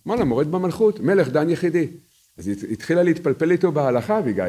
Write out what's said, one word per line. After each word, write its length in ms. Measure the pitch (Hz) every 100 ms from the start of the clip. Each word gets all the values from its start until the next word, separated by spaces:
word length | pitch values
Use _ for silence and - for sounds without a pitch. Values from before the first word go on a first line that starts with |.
| -
אמר 80 | 233
לה, 80 |
"מורד 280 | 160 117 147
במלכות, 480 | 180 180 180 220 214
מלך 300 | 143 196 135
דן 200 | 147 156
יחידי." 380 | 165 175 170 151 - _ _ _ -
אז 100 | 87
היא 80 | 101
הת-, 160 | -
התחילה 320 | 107 - 170
להתפלפל 480 | 180 160 147 131 160
איתו 200 | 175 180
בהלכה, 480 | 151 139 123 - 214
אביגיל, 240 | 139 98